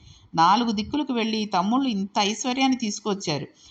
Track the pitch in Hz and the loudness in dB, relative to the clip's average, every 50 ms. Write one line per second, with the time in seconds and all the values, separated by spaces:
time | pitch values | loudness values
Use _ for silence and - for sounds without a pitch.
0 | - - - - - - - 165 165 175 202 233 240 233 214 208 214 208 - 294 | -20 -20 -20 -20 -16 -4 2 4 6 6 6 4 2 0 -2 -2 -4 -4 -2 -4
1 | 294 - 247 233 220 226 220 220 214 208 202 180 175 208 240 269 277 262 220 190 | -2 -2 -2 -2 0 0 -2 -2 -4 -2 0 0 0 2 2 0 0 0 -2 -2
2 | 196 202 - 226 208 196 220 - - 254 247 269 269 262 262 247 233 208 202 - | -4 -2 -2 0 0 0 -2 -2 -4 -4 0 0 2 2 2 0 -2 -4 -6 -4
3 | - 220 196 196 - - 151 135 147 - _ _ - - | -4 -4 -4 -4 -2 -4 -4 -4 -4 -10 _ _ -20 -20